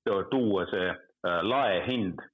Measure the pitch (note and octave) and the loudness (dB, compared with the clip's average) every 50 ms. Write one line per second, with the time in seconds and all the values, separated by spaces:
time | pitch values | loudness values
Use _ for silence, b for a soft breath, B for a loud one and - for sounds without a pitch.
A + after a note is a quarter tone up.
0 | _ A#2+ G#2 G2 F#2 - - C3+ B2 A2 G2+ F#2+ F2+ - - G2 F2+ F2+ E2+ - | _ 0 0 0 0 0 0 0 2 2 2 2 0 0 -2 -2 0 -2 -2 -6
1 | - _ _ _ - F2+ F2 E2+ E2+ G#2 B2+ C3+ C#3 A2+ F#2+ F2 F2 G2+ B2+ B2 | -10 _ _ _ -4 -2 0 0 0 0 2 2 2 2 2 0 0 -2 -2 -2
2 | G#2+ F#2 E2 D2 - - | -2 -4 -4 -8 -12 -18